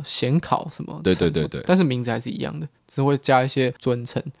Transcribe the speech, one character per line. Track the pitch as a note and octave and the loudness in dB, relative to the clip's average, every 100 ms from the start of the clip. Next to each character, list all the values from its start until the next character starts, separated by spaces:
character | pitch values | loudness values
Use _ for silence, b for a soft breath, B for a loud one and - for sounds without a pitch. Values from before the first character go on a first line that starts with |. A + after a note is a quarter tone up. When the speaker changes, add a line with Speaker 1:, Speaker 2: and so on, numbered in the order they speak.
| C#3+ | -6
Speaker 1:
显 | - B2 D#3 | -2 2 2
考 | - - D#3+ | 2 -2 -2
什 | - - | -10 -12
么 | D#3 | -4
Speaker 2:
对， | D#3 | 0
对， | F#2 E2+ | 4 2
对， | D2+ D2 | 2 -2
对。 | C#3+ - | -4 2
Speaker 1:
但 | F#3 | 4
是 | |
名 | D#3+ B2+ | 4 0
字 | A#2+ | -2
还 | A#2 | -4
是 | B2+ | -4
一 | - | -6
样 | C#3 D3+ | -6 -8
的， | D#3 _ _ | -12 _ _
只 | - | -2
是 | |
会 | C3+ C#3 | 2 2
加 | - C3 | 4 4
一 | C3 | 4
些 | - B2+ - | 0 0 0
尊 | C3 A#2+ A#2+ | -2 -2 -2
称。 | C3 C#3+ - | -6 -8 -10